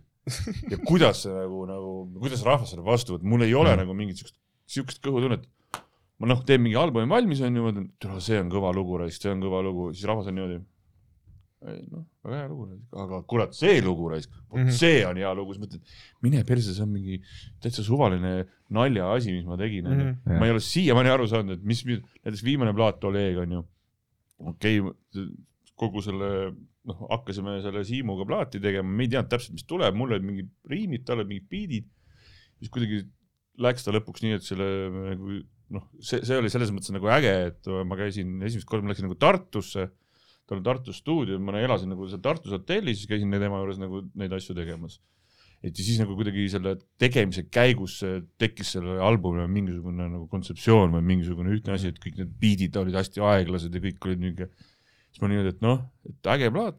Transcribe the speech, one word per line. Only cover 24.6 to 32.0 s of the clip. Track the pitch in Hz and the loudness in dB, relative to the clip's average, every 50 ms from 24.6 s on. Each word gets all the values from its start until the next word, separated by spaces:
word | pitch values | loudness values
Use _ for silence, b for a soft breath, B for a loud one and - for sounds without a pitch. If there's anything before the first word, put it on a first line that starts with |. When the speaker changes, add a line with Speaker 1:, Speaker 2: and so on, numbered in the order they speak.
| - 107 110 104 98 92 - _ _ _ - 98 95 85 - - - _ _ _ _ _ _ | 0 2 2 2 0 -4 -8 _ _ _ -10 -10 -10 -10 -12 -16 -20 _ _ _ _ _ _
Speaker 2:
kogu | - 113 110 95 104 92 | -6 -6 -4 -4 -6 -6
selle, | 101 95 98 98 98 101 95 95 95 95 - - _ _ _ _ | -6 -6 -4 -4 -4 -4 -4 -4 -6 -8 -12 -18 _ _ _ _
noh, | 123 92 87 - - | -14 -12 -12 -6 -4
hakkasime | - 113 - - 95 101 95 101 101 98 | -4 -4 -4 -8 -8 -8 -8 -6 -8 -6
selle | 95 101 95 104 98 | -6 -6 -6 -6 -6
Siimuga | 98 123 131 131 107 98 92 98 | -4 -4 -4 -4 -4 -4 -4 -4
plaati | 104 156 214 - - - 101 | -4 -4 -4 -4 -6 -8 -4
tegema, | 98 104 98 98 95 95 | -2 -2 0 0 -2 -2
me | 95 110 131 | -2 0 0
ei | 127 | 0
teadnud | 123 131 98 - | 0 0 0 0
täpselt, | - 120 - - - | -2 -4 -4 -8 -14
mis | 82 - | -16 -10
tuleb, | - 160 185 165 107 95 | -8 -4 0 0 0 0
mul | 107 127 127 | 0 -2 -2
olid | 110 95 95 | -2 -2 -2
mingid | 98 101 98 92 92 _ _ _ | -4 -6 -8 -10 -12 _ _ _
riimid, | - - 196 220 185 151 147 127 | -8 -6 -6 -4 -4 -6 -6 -4
tal | - 123 113 | -4 -4 -4
olid | 104 98 | -4 -6
mingid | 101 196 190 _ | -8 -10 -10 _
biidid. | - 196 214 180 131 107 113 - _ _ | -8 -8 -6 -4 -6 -6 -6 -8 _ _